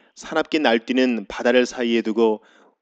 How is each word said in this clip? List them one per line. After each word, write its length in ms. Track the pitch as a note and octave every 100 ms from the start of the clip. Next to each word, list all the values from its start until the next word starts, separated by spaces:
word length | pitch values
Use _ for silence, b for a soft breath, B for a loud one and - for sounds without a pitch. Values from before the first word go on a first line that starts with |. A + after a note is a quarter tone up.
| _
사납게 420 | - - D#3+ - D#3
날뛰는 640 | B2+ A#2 - B2+ B2+ A2+ G2+
바다를 400 | - A#2+ B2+ A#2+
사이에 340 | C3 A#2+ A#2
두고 400 | A2 G#2+ A2+ G#2+ b b b b